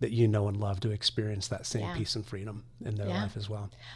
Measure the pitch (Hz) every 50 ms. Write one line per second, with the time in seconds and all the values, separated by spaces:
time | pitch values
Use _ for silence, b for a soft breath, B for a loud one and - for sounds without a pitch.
0 | 127 107 113 117 117 110 107 104 101 104 101 101 104 101 98 95 - 110 104 104
1 | - - - - 107 107 104 101 - - 104 95 - - - 113 101 87 175 -
2 | 107 - - 113 98 - - 95 101 110 101 107 - - - - - - 107 104
3 | 104 98 180 190 208 196 - 113 101 104 107 104 104 98 B B B B B